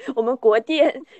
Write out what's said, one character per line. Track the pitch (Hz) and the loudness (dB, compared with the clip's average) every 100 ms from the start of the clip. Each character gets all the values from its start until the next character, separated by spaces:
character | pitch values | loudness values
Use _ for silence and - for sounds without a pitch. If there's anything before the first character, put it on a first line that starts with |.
| - 240 | -10 -4
我 | |
们 | 226 254 | -4 0
国 | 220 220 | 2 2
电 | 226 311 330 - 320 | 0 0 0 -2 -14